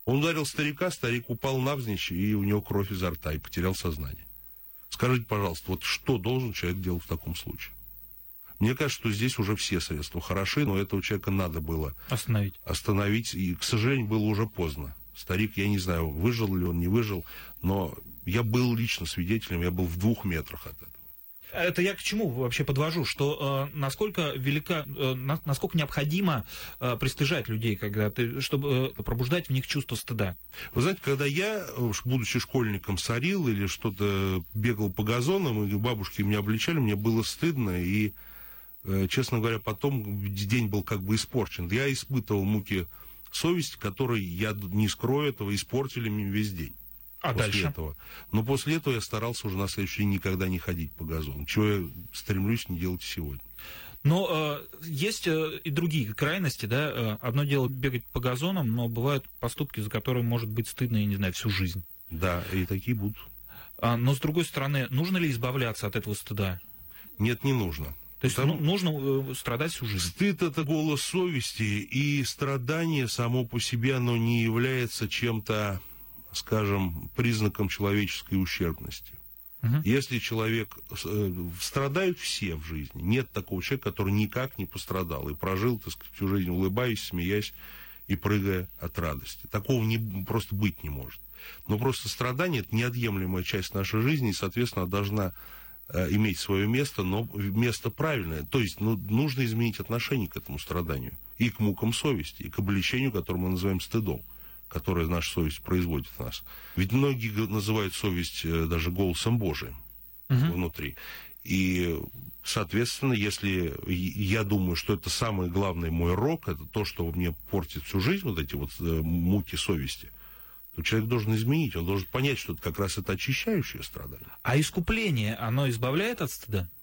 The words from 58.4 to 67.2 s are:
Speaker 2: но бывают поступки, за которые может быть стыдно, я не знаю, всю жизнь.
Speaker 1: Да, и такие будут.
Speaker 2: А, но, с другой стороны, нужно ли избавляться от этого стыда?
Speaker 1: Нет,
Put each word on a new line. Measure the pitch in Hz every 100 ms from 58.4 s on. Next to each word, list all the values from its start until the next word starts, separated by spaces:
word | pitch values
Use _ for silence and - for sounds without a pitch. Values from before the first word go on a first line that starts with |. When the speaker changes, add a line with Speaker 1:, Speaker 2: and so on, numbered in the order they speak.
| 170 190 127
Speaker 2:
но | 113 117
бывают | 117 127 143 - -
поступки, | 117 - 143 -
за | 104
которые | 110 117 123
может | 117 117 113
быть | 110 113
стыдно, | - 123 113
я | 104
не | 98
знаю, | 98
всю | 90 113
жизнь. | 95 92 87 - - -
Speaker 1:
Да, | 80 92 87 92
и | 95 90
такие | 98 123 117
будут. | 101 104 - - - - - -
Speaker 2:
А, | 117 117
но, | 123 135
с |
другой | 156 156 160
стороны, | - 139 143 127
нужно | 135 175 185
ли | 165
избавляться | 123 127 135 120 107 107
от | 110
этого | 107
стыда? | 104 - 104 95 92 - - - - -
Speaker 1:
Нет, | -